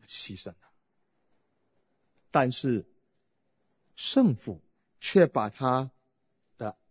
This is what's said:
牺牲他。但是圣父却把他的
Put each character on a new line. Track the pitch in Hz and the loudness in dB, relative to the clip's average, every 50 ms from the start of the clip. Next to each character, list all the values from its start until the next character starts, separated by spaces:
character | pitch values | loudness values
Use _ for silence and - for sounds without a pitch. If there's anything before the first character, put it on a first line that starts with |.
| _ | _
牺 | - - - - - 101 - | -16 -14 -12 -12 -12 -12 -14
牲 | - 95 - _ | -14 -16 -16 _
他。 | _ _ _ _ _ _ _ _ _ _ _ _ _ _ _ _ _ _ _ _ _ _ _ _ _ _ _ _ _ _ _ _ _ _ | _ _ _ _ _ _ _ _ _ _ _ _ _ _ _ _ _ _ _ _ _ _ _ _ _ _ _ _ _ _ _ _ _ _
但 | - 147 131 127 127 | 0 0 2 2 -2
是 | - - 131 120 101 - - _ _ _ _ _ _ _ _ _ _ _ _ _ _ _ _ _ _ _ _ _ | -4 -4 -2 -2 -2 -4 -8 _ _ _ _ _ _ _ _ _ _ _ _ _ _ _ _ _ _ _ _ _
圣 | - - - - 269 254 185 120 | -12 -10 -2 2 4 4 4 2
父 | - - 117 90 78 - _ _ _ _ _ _ _ | 0 -4 -10 -12 -12 -16 _ _ _ _ _ _ _
却 | - - - 196 175 | -10 2 4 6 6
把 | 131 - 131 107 104 | 6 4 -2 -4 -4
他 | - - 135 127 127 131 135 131 - _ _ _ _ _ _ _ _ _ _ _ _ | -6 -4 -2 0 0 0 -2 -6 -12 _ _ _ _ _ _ _ _ _ _ _ _
的 | _ 117 107 - _ _ _ | _ -10 -10 -10 _ _ _